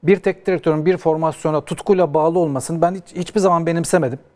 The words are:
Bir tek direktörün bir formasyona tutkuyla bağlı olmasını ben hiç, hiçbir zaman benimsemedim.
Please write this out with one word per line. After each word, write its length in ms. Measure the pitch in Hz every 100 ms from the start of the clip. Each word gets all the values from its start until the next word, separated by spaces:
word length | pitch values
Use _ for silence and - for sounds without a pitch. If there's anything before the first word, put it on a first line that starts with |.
Bir 140 | 156 190
tek 300 | 196 185 -
direktörün 380 | 180 165 156 156
bir 120 | 180
formasyona 640 | 165 156 160 147 160 151
tutkuyla 520 | - 165 - 190 170
bağlı 260 | 151 156 170
olmasını 420 | 165 135 123 165
ben 140 | 170 190
hiç, 200 | - -
hiçbir 240 | 175 -
zaman 260 | 190 170 165
benimsemedim. 540 | 170 165 185 139 127 -